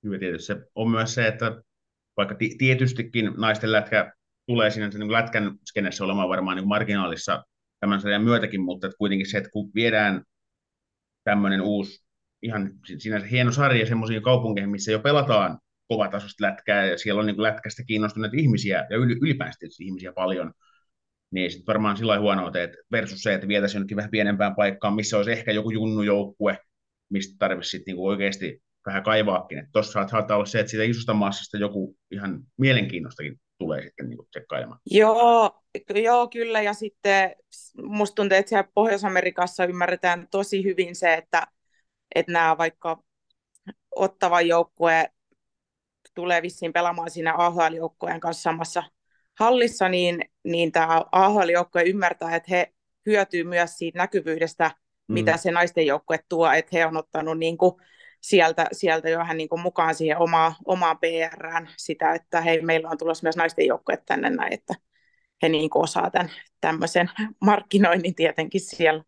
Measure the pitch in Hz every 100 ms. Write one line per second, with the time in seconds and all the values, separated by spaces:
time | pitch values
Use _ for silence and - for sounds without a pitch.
0 | 107 95 92 85 - 101 - - 113 113
1 | 113 - 113 107 117 - _ _ _ _
2 | _ - 101 101 113 - 131 127 131 -
3 | 113 120 104 - 110 107 110 110 104 107
4 | 90 _ _ _ - 120 107 107 104 101
5 | 107 113 117 113 101 98 - - 95 -
6 | 95 98 92 92 95 92 95 104 107 101
7 | 90 80 - 82 - _ _ _ 101 101
8 | 101 104 113 117 107 98 90 95 95 -
9 | 104 98 98 104 98 107 104 104 117 107
10 | 104 95 - _ _ _ _ _ _ _
11 | _ _ - 101 98 98 95 104 98 -
12 | _ _ _ _ 113 107 95 - - 82
13 | 107 107 98 123 123 123 143 120 110 117
14 | 110 113 120 127 113 101 98 101 110 107
15 | 135 147 127 110 92 78 _ _ _ 110
16 | 98 101 101 - 101 98 - 101 95 85
17 | 107 101 107 98 110 107 110 - 123 107
18 | 107 110 110 127 151 101 98 92 - 110
19 | 127 120 151 131 80 - 82 - 92 92
20 | 92 90 92 92 82 - _ _ _ _
21 | _ _ _ 92 90 - - 107 107 101
22 | 113 101 104 95 87 87 87 - _ 117
23 | 98 98 110 95 98 104 101 101 98 104
24 | 104 107 104 101 101 98 101 98 104 104
25 | 104 110 101 113 - 107 110 110 110 110
26 | 104 101 101 - 101 98 _ _ _ _
27 | _ 98 98 - 98 92 87 90 95 90
28 | 95 101 101 95 85 - _ _ - 98
29 | 101 107 104 92 - 71 - 107 104 104
30 | 98 113 104 104 101 113 101 107 110 117
31 | 117 107 101 98 - 104 101 101 95 _
32 | _ 101 98 82 - - 135 127 101 87
33 | 67 - 76 64 _ _ 82 71 - -
34 | 67 58 - - - - 120 - - 196
35 | 214 226 240 233 214 _ _ 208 _ 202
36 | 226 240 240 240 233 220 208 208 214 _
37 | 202 196 190 - _ - - - - 208
38 | 202 - 202 190 202 214 190 - 220 202
39 | 190 185 185 180 180 - 180 180 175 180
40 | 185 175 170 196 196 196 196 180 175 175
41 | 180 165 - 165 - _ _ _ _ _
42 | _ - 165 170 160 156 165 _ 170 165
43 | _ _ _ _ _ _ - - _ -
44 | 190 _ 180 175 170 170 170 _ 170 160
45 | 160 _ _ _ _ _ _ _ _ _
46 | _ - 175 170 175 - 170 175 175 170
47 | 165 170 160 160 175 175 165 160 160 _
48 | 170 170 170 165 170 165 165 175 170 _
49 | _ _ _ _ 220 247 233 - 190 180
50 | 180 170 - _ - 165 170 165 160 165
51 | - 185 190 208 175 175 175 175 175 196
52 | 180 175 165 170 175 180 175 _ _ _
53 | - 208 190 175 165 175 170 - 165 175
54 | 190 196 160 160 160 - 160 - _ _
55 | - 110 110 - 185 170 175 170 156 139
56 | - 151 _ 170 165 147 - 175 160 160
57 | - 156 156 160 160 165 - - _ _
58 | - _ - 196 165 165 165 - 180 160
59 | 160 165 170 160 156 170 175 - 165 156
60 | 160 160 170 165 160 160 - 185 170 160
61 | 165 165 165 165 165 165 165 - - 160
62 | 156 165 _ 170 165 165 165 160 160 160
63 | 165 160 160 165 165 - 143 - - 160
64 | _ - - 170 - - _ 190 _ _
65 | _ _ _ _ 165 160 156 - 165 -
66 | 170 170 180 - - _ 160 160 165 180
67 | 180 - 214 - 196 208 - 196 190 180
68 | 175 175 160 156 160 190 - - 160 156